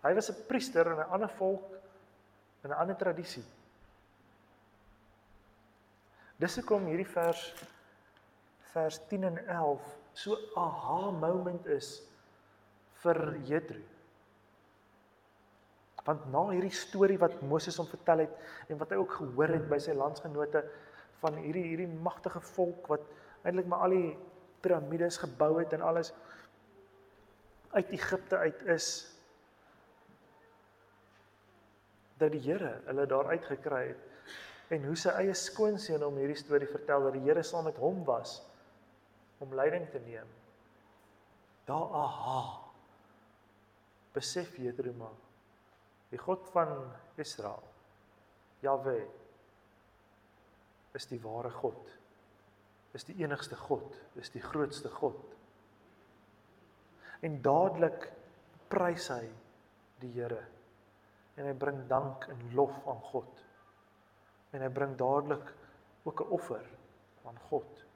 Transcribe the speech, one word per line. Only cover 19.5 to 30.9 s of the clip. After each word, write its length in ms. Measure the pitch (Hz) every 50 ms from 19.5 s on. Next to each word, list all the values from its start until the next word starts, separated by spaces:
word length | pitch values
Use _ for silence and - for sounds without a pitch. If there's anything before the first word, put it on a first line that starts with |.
| 160
het 80 | 156 156
by 120 | 151 147 143
sy 160 | 147 165 156
landsgenote 640 | 135 135 151 151 - - 165 143 147 147 147 156 151 147 - - - - - - - - - - - -
van 180 | 160 151 160
hierdie, 240 | 156 147 156 185 180 165 165
hierdie 160 | 165 185 175
magtige 500 | 160 160 165 190 - - - 175 - 175 - - -
volk 340 | - 180 175 170 - - - 151
wat 100 | 147 - - - - - - - -
eintlik 260 | - 175 180 185 180
maar 200 | 180 175 - 180
al 100 | 185 190
die 160 | 185 175 160 151 - - - - - - - - -
piramides 560 | - 185 175 160 147 147 160 165 170 175 170
gebou 400 | - - 143 127 - 151 151 160
het 160 | 165 165 160 160
en 120 | 156 170 160
alles 240 | 165 170 165 - - - - - - - - - - - - - - - - - - - - - - - - - - _ - - - - - - -
uit 160 | 202 185 - -
Egipte 400 | - - - 190 185 - - 185
uit 240 | 185 165 160 - - - 190
is, 180 | 170 156 - - - - - - - - - - - _ _ _ _ _ - - - - - - - - - - - _ - - - - - - - _ _ _ _ _ - _